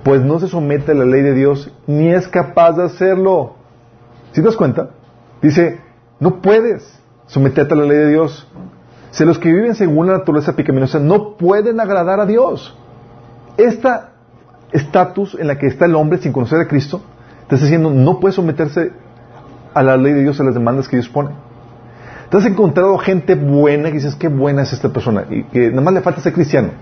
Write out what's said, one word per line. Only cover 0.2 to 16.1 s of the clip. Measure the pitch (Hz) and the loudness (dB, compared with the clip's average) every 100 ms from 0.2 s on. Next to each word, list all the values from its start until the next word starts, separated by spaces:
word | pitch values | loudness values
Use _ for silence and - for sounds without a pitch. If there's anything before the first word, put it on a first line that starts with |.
no | 131 165 | 2 -2
se | 180 | -4
somete | 175 147 143 143 | -4 -2 -4 0
a | 147 | 0
la | 127 | 2
ley | 135 | 2
de | 139 | 2
Dios, | 131 139 139 139 - - | 2 0 0 -8 -16 -4
ni | 147 160 | 0 2
es | 180 180 | 0 0
capaz | 180 170 - 170 | -4 -2 2 2
de | 160 | 2
hacerlo". | 175 - 185 185 190 180 123 - _ _ _ _ - - - | -4 -2 0 2 2 0 -2 -12 _ _ _ _ -20 -20 -8
¿Sí | - | 0
te | 185 | 0
das | 226 | 2
cuenta? | 151 113 - - _ _ _ - | -2 -2 -8 -14 _ _ _ -2
Dice, | 151 151 170 - - _ _ _ | 0 2 0 -2 -18 _ _ _
"No | 151 180 | -2 0
puedes | 180 220 233 170 - _ _ _ _ | 2 2 2 -4 -10 _ _ _ _
someterte | - 135 143 143 | 0 0 2 0
a | 156 | 2
la | 147 | 2
ley | 147 | 2
de | 151 | 2
Dios". | 151 160 143 - - - - - - - | 2 0 -4 -20 -20 -20 -20 -20 -20 -20
Si | - | 0
los | 156 165 | 2 2
que | 165 | 2
viven | 170 233 220 | 2 0 0
según | 185 151 175 | 0 2 2
la | 190 | 0
naturaleza | - 151 147 160 | 0 -2 -2 -4
pecaminosa | 151 135 131 160 | -2 0 0 0
no | 147 208 214 - | 2 0 -2 -4
pueden | 175 202 214 226 | 0 2 0 -2
agradar | 214 196 175 196 | -2 -2 0 -2
a | 202 | 0
Dios. | 220 262 - - - - - - - - - - - | 2 0 -2 -12 -20 -20 -20 -20 -20 -20 -20 -14 0
Esta | 233 - 269 233 - _ _ _ _ - - | 2 2 -2 -2 -8 _ _ _ _ -20 -6
estatus | - 143 190 180 185 196 - | -6 -2 0 0 -2 -8 -6
en | 160 | -6
la | 143 | -2
que | 139 | -2
está | - 175 | 0 0
el | 160 | 2
hombre | 151 | 0